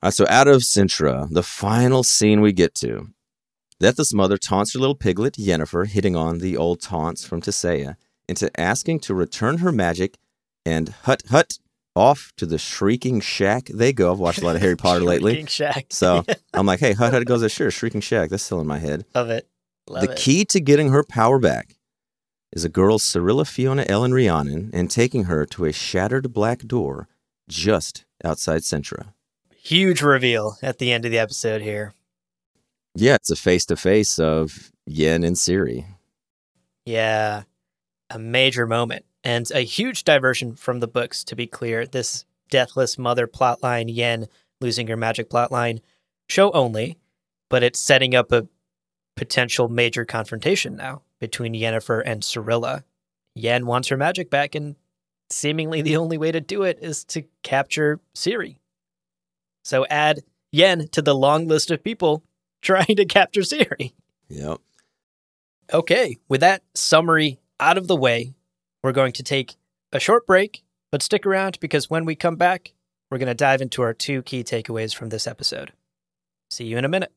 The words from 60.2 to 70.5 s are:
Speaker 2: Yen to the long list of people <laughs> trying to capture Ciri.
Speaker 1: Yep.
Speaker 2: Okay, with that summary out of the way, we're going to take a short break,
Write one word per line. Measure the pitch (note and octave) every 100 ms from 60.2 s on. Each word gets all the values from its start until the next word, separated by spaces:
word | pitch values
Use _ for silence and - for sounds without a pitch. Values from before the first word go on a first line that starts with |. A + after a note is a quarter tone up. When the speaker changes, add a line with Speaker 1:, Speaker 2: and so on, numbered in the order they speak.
| - _ _
Speaker 2:
Yen | C#3+ F#3 F3 D#3
to | -
the | D3 C#3
long | C3+ D3+ E3
list | D#3 -
of | D#3+
people | - A3+ E3+ D#3 _ _
<laughs> | _ _
trying | - F#3+ E3+ G#3
to | G3
capture | - F3+ G#3
Ciri. | F3+ D4+ B3 - B2+ _ _ _ _
Speaker 1:
Yep. | D2 C#2+ D#2+ _ _ _ _ _ _ _ _ _ _ _
Speaker 2:
Okay, | D#3 D#3+ G3 A#3 A#2 _
with | C3+
that | E3+ F#3+ _ -
summary | - D#3 E3+ D#3+ D3+ C3 _ _
out | C#3+ F3+
of | F3+
the | F3
way, | B2+ A#2 A#2+ - _ _ _ _
we're | C3+
going | C3 C3
to | A#2+
take | C3 C#3 B2+ - _ _ _
a | C3+
short | - A#3 -
break, | F#3 G3+